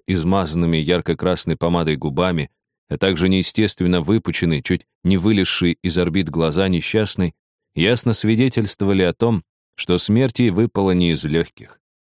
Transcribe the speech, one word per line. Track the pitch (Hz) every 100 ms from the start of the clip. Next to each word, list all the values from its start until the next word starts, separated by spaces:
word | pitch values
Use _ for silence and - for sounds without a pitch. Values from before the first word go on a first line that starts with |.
| -
измазанными | 92 80 95 82 82 85 80
ярко-красной | 76 87 82 82 90 87 - 78
помадой | 85 85 80 73
губами, | 73 69 92 85 71 _ _ _ -
а | -
также | 95 82 92
неестественно | 95 85 - 104 - 90 90
выпученный, | 80 110 - - 87 73
чуть | - 90 _ _
не | 87 95
вылезший | 98 104 90 - 87 82
из | 90 85
орбит | 87 90 80
глаза | 82 80 80 95
несчастный, | 85 - 110 104 - 87 - _ _ _
ясно | - 92 120 120
свидетельствовали | 107 107 113 131 117 104 - 98 95
о | 90
том, | - 117 104 - _ _ -
что | - 90
смерть | - 110 131 -
ей | 120
выпала | 90 117 101 95
не | 90 87
из | 78 76
легких. | 80 - - - _ _ _